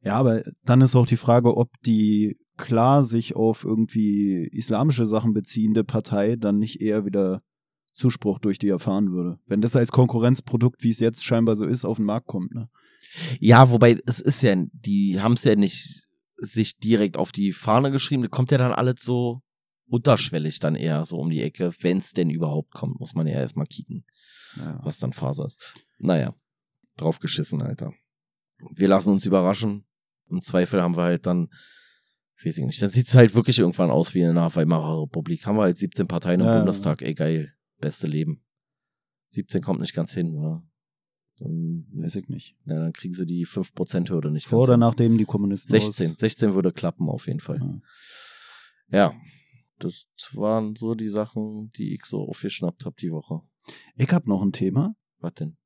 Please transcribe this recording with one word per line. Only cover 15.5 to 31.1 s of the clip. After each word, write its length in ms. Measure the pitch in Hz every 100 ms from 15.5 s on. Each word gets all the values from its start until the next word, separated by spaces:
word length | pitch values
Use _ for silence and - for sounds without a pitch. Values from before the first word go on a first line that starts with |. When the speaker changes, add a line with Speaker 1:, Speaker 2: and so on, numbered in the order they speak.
| 107
Speaker 2:
nicht 500 | 98 - - - _ _ _ -
sich 420 | - 113 107 -
direkt 400 | 107 113 101 -
auf 140 | 95
die 200 | - 98
Fahne 380 | 87 - 113 139
geschrieben, 320 | 135 - 135
das 80 | 117
kommt 220 | - 127
ja 80 | 139
dann 140 | 127
alles 280 | - 123 120
so 400 | - 123 123 123 _ _ _ _ _
unterschwellig 720 | 120 143 117 - 82 78 -
dann 160 | 78 78
eher 280 | 82 76 80
so 120 | 85
um 120 | 80
die 100 | 78
Ecke, 300 | 65 - 87 82
wenn's 300 | 90 92 -
denn 180 | - 85
überhaupt 420 | 82 80 76 -
kommt, 260 | - - -
muss 160 | - 82
man 100 | 78
ja 80 | 69
erstmal 260 | 65 - 73
kicken, 380 | - - - - _ _ - - -
Speaker 1:
Ja. 220 | 82 -
Speaker 2:
was 160 | - -
dann 140 | -
Phase 320 | - 67 73 76
ist. 260 | - - - _ _
Naja, 380 | - 85 60 - _ _ _ _ _ -
drauf 220 | 110 160
geschissen, 420 | - - 151 -
Alter. 280 | - - - - _ _ _ _ _ _ - -
Wir 120 | 95
lassen 200 | 95 101
uns 140 | 98 98
überraschen. 600 | 95 90 101 113 101 _ _ _ _ _
Im 120 | 87
Zweifel 380 | - 92 90 98
haben 140 | 87 87
wir 60 |
halt 220 | 87